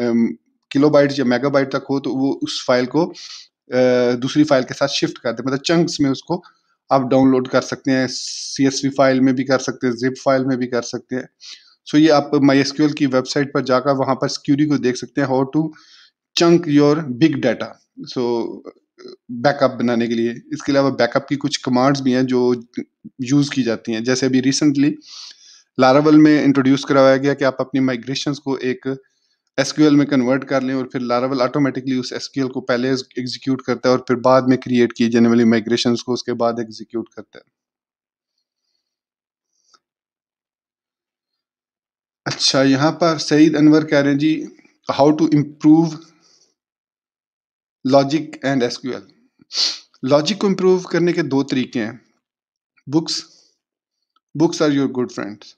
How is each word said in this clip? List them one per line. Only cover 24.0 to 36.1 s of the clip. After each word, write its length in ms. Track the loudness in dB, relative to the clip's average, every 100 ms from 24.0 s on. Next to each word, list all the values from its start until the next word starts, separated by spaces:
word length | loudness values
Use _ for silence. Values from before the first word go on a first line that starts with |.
जैसे 220 | -2 -2 0
अभी 160 | 0
recently 500 | 0 0 0 2 0 -2 -10 -20 -20 -20 _ _ _ 2
Laravel 320 | 4 4 6
में 320 | 6 6 6
इंट्रोड्यूस 400 | 4 2 2 0
करवाया 320 | 2 4 4 4
गया 180 | 0
कि 100 | 0
आप 120 | -2 -2
अपनी 200 | -4 -2
माइग्रेशंस 580 | -2 -2 -6 -8 -6 -6
को 200 | -6 -6
एक 380 | -4 -6 -8 -10 _ _ _ _ _ -4
एसक्यूएल 380 | -4 2 4 4
में 100 | 4
कन्वर्ट 380 | 2 0 -2
कर 180 | -2 -4
लें 120 | -2
और 140 | -4 -6
फिर 100 | -8
Laravel 380 | -4 -2 -2 -2
ऑटोमेटिकली 580 | -2 0 -2 -2 -4 -4
उस 140 | -4
एसक्यूएल 380 | -10 -8 -6 -6
को 100 | -6
पहले 280 | -4 -2 0
एग्जीक्यूट 720 | -4 -6 -10 -10 -8 -6 -4 -4
करता 220 | -2 0
है 60 |
और 100 | 0 0
फिर 80 | -2
बाद 320 | 2 4 4
में 100 | 0
क्रिएट 340 | 0 2 2
की 160 | 0 0
जाने 200 | 4 4
वाली 160 | 4
माइग्रेशंस 580 | 4 2 0 -2 0 -2
को 100 | -4